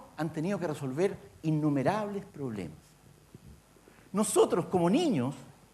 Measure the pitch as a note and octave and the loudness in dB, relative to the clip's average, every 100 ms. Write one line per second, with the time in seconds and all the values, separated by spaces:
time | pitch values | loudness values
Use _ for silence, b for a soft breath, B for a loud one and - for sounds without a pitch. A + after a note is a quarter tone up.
0 | - - E3 D#3+ E3 G3+ E3+ D3 C#3 C3+ | -12 -6 -6 -4 -4 -2 -4 -4 -4 0
1 | G3 F#3 - - D#3+ D#3 D3+ C#3+ C3 G#3 | -2 -2 -16 -6 -2 2 2 2 2 0
2 | G#3 G3+ - - C3+ G#2 E2+ D#2 - _ | -2 -8 -10 -10 -8 -6 -8 -12 -20 _
3 | - - - - - - - - b b | -20 -20 -20 -20 -20 -20 -20 -20 b b
4 | b F#3+ G#3+ E4+ - G#3+ - - E3+ B3+ | b -2 2 4 4 4 0 2 4 4
5 | E4+ D#3 B2 D3+ - - - | 4 2 0 -4 -14 -20 -20